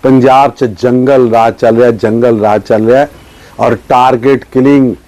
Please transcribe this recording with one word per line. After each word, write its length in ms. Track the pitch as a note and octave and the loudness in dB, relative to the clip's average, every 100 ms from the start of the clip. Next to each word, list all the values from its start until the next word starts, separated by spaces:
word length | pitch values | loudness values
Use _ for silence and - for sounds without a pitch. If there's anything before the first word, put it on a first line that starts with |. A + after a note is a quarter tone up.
ਪੰਜਾਬ 480 | C3+ C3 B2+ C3 C#3 | 2 2 2 2 0
'ਚ 140 | - | -2
ਜੰਗਲ 640 | B2+ F#2+ B2 B2 B2+ C3+ A#2+ | -6 -4 -2 -2 0 0 2
ਰਾਜ 240 | A2+ A2+ | 0 -2
ਚੱਲ 220 | A2 A#2 A2+ | 0 -2 2
ਰਿਹਾ, 140 | B2 | 0
ਜੰਗਲ 500 | A2+ A2+ A2+ B2 A2+ | 0 -4 -2 0 0
ਰਾਜ 220 | G#2 G#2+ | 0 -2
ਚੱਲ 240 | G2+ A2 A2 | -2 -2 0
ਰਿਹਾ 200 | B2+ D3 - - - - - | 0 -2 -8 -20 -20 -20 -6
ਔਰ 160 | A#2 A#2 - | -4 -4 -2
ਟਾਰਗੇਟ 560 | B2+ C3 B2+ B2+ C3+ - | 0 0 0 0 -2 -2
ਕਿਲਿੰਗ 420 | C3 C3 C#3+ C3 - | -2 2 2 0 -4